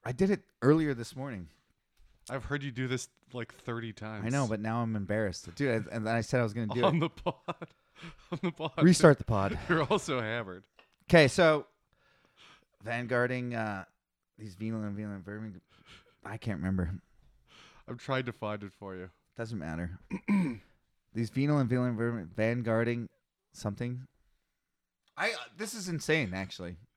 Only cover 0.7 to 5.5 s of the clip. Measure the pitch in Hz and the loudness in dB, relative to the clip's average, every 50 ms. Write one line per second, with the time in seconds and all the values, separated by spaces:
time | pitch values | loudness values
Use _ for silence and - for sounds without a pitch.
0.7 | 151 160 160 147 135 117 117 - - 127 135 143 120 98 87 76 _ _ _ _ | 6 6 6 0 -2 -4 -6 -10 -10 -10 -10 -8 -8 -10 -12 -14 _ _ _ _
1.7 | _ _ _ _ _ _ - - _ _ _ - 123 135 - - 143 147 139 139 | _ _ _ _ _ _ -20 -20 _ _ _ -8 -8 -6 -4 -4 -4 -4 -4 -6
2.7 | 120 120 131 127 131 123 - - _ _ _ _ - 123 113 - - - - - | -6 -4 -2 -2 -2 -4 -4 -8 _ _ _ _ -10 -10 -10 -10 -12 -14 -8 -8
3.7 | 117 117 113 113 107 - 107 110 110 107 101 113 127 143 139 110 113 104 107 110 | -6 -6 -6 -8 -10 -10 -10 -10 -8 -6 -4 -2 0 0 0 0 -2 -2 -2 -4
4.7 | 113 120 120 113 110 107 98 87 104 107 110 98 87 - - - | -2 -2 -2 -2 -2 -4 -2 -2 0 0 0 -2 -4 -6 -12 -14